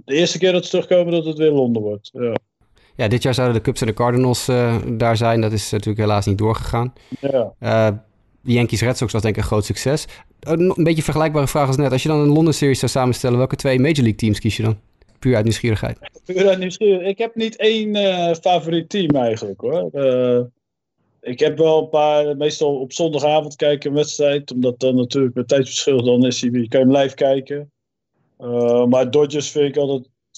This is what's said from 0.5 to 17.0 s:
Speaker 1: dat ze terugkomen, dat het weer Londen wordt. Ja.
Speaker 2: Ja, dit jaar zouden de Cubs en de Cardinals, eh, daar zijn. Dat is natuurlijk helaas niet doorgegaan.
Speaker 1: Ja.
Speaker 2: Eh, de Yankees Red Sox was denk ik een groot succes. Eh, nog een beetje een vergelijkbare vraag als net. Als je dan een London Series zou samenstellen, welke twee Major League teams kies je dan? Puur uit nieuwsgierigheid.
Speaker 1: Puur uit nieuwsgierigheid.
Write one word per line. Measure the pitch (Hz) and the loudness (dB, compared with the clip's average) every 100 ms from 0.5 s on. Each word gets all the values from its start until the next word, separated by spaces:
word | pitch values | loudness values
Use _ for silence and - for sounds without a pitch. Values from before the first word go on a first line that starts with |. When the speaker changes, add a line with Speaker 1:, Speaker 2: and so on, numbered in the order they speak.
Speaker 1:
dat | 180 | 0
ze | 175 | 0
terugkomen, | 180 - 180 170 | -2 2 2 2
dat | 170 156 | 0 -2
het | 151 | 0
weer | 156 | 2
Londen | 143 123 113 | 4 2 0
wordt. | 104 104 - | -4 -8 -12
Ja. | 127 120 110 _ _ _ _ _ - | -8 -6 -6 _ _ _ _ _ -4
Speaker 2:
Ja, | 113 | -2
dit | 120 | 0
jaar | 135 | 0
zouden | 120 127 113 | 0 0 0
de | |
Cubs | 131 120 | -2 -2
en | 113 | -2
de | |
Cardinals, | 107 123 123 127 120 - | -2 0 2 2 0 0
eh, | 123 120 117 123 113 | 0 0 -2 -4 -2
daar | 117 113 | 0 2
zijn. | 117 117 | 2 2
Dat | 110 | 0
is | 107 - | -2 -4
natuurlijk | 110 107 107 | -4 -2 -2
helaas | 107 104 101 | 0 0 0
niet | 98 | 0
doorgegaan. | 110 110 - 117 123 - - - | 0 -2 -2 -4 -4 -8 -16 -8
Speaker 1:
Ja. | 139 135 110 - | -2 -2 -2 -6
Speaker 2:
Eh, | 117 110 110 104 - _ _ _ | -2 2 2 0 -8 _ _ _
de | 131 | -2
Yankees | 120 117 107 | 0 0 0
Red | 117 127 | -2 -2
Sox | 113 | -4
was | 113 | -2
denk | 110 104 | -2 -2
ik | |
een | - | -2
groot | 107 101 | -2 -2
succes. | - 131 151 - - - _ | -4 -2 -2 -4 -18 -20 _
Eh, | - | -4
nog | 165 180 - | 0 0 2
een | |
beetje | 160 160 | 0 0
een | |
vergelijkbare | 151 147 160 151 135 | 0 0 0 0 0
vraag | 156 135 | 0 0
als | 135 | 0
net. | 139 | 0
Als | 131 | 0
je | 156 | 0
dan | 151 | 2
een | 147 | 4
London | 151 165 | 4 2
Series | 143 143 127 | 2 0 0
zou | 120 | 0
samenstellen, | 139 127 120 127 120 | 0 0 0 0 0
welke | 127 - | 0 -2
twee | 139 127 | 0 2
Major | 139 147 | 2 2
League | 117 98 | 0 2
teams | 110 101 | 0 0
kies | 113 - | -2 -2
je | |
dan? | 110 107 _ _ _ _ | -2 -4 _ _ _ _
Puur | 131 113 | 0 2
uit | |
nieuwsgierigheid. | 110 104 120 107 117 113 - - - | 2 0 -2 -2 -4 -10 -16 -16 -6
Speaker 1:
Puur | 185 196 | 2 2
uit | 190 | 2
nieuwsgierigheid. | 185 - 208 185 | -2 0 2 2